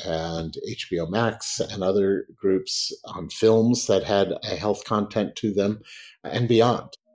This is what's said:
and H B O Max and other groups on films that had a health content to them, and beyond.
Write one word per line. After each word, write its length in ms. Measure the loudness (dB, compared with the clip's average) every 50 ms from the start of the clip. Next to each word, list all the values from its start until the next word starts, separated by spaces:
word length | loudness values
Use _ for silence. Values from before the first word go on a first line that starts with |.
| -6
and 480 | -6 -4 -4 -4 -4 -4 -6 -6 -6 -8 -10 -10
H 220 | -10 -10 -10 -8 -6
B 80 | -4 -4
O 80 | -4
Max 540 | -2 -2 0 0 0 -2 -4 -6 -6 -4 -4
and 220 | -4 -6 -4 -2 0
other 420 | 2 2 2 2 2 2 0 -2 -8 -12
groups 560 | _ 0 0 0 2 0 -2 -2 -2 -4 -4 -6 -10 -14
on 240 | -14 -12 -12 -12 -10
films 580 | -2 2 4 6 6 6 6 4 4 2 2
that 160 | 2 2 2 2
had 300 | 2 2 2 2 2 0 -4 -6
a 120 | -6 -6
health 300 | -2 -2 -2 -2 -2 -2
content 500 | -2 -2 0 0 0 -2 -2 -2 -2 -4
to 160 | -4 -4 0 0
them, 300 | 2 0 0 -2 -4 -8 -16 -20 -20 -20 -20 -20 _ -10
and 240 | -6 -2 -2 2 4
beyond. 400 | 6 6 6 6 4 0 -4 -10 -18 -20 _ _